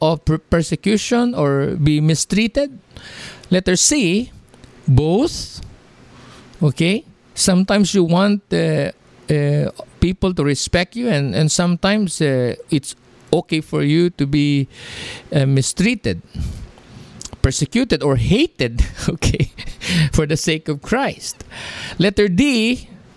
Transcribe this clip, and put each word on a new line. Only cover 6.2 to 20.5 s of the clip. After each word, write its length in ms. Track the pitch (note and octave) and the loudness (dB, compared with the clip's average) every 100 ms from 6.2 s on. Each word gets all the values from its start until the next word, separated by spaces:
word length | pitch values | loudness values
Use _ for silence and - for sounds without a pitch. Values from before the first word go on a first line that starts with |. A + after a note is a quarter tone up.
| - - - - | -20 -20 -16 -2
Okay, 400 | D3+ - E3+ A3 - - _ - | 0 2 0 0 -4 -20 _ -4
sometimes 580 | - F#3 F#3+ G3+ F#3+ | 2 2 4 2 2
you 100 | G3+ | 2
want, 380 | E3+ E3+ G3+ G3+ - | 2 4 2 0 -2
uh, 400 | E3+ E3 D3+ C#3 - _ - - | -2 0 0 -2 -6 _ -12 -2
uh, 400 | D3+ C#3+ D3 D3 - - - | 0 2 0 0 -6 -14 -2
people 340 | F3 F#3 F#3+ | 0 0 -2
to 100 | F3 | 0
respect 520 | C#3+ C#3 - E3+ F3 A#3 | 0 -2 -2 -2 -2 -4
you, 140 | A#3+ | -2
and, 260 | D3+ C#3 F#2+ | 0 0 0
and 160 | D#3 | 0
sometimes, 720 | - F3 F3 F#3+ G#3+ F#3+ - | 2 0 0 0 0 -2 0
uh, 340 | D3+ C3 B2 - - | 0 2 0 -4 -2
it's 240 | C#3 - - _ - - | -4 -4 -14 _ -16 -2
okay 260 | D#3+ - D#3 | 0 0 -4
for 240 | - D3+ | -2 -2
you 260 | D3 D#3+ F3 | 2 2 2
to 140 | - C#3 | 0 -2
be, 420 | C#3+ D3 C#3+ C3 - - - - - - | 0 2 2 -2 -6 -18 -14 -14 -16 -4
uh, 140 | D3+ C3+ | 0 2
mistreated, 760 | C3+ - - G3 B3 A#2 E2+ - - - - - - - - - - - - | 2 0 0 0 0 -2 -6 -8 -8 -8 -8 -14 -20 -20 -20 -20 -20 -18 -2
persecuted, 600 | C3+ - D3+ A3+ C4 D3+ | -2 0 -2 0 0 0
or 140 | C#3+ B2+ | 0 0
hated, 680 | A2+ G3+ E4+ - B2 A#2 - - | 2 2 2 -2 -4 0 -2 -2
<laughs> 120 | - | -6
okay, 420 | E3 - - - - - - - F3+ D3+ | 0 0 0 -2 -4 -14 -10 -2 0 2
for 140 | - D3+ | 2 0
the 120 | D3+ | 0
sake 300 | - | 0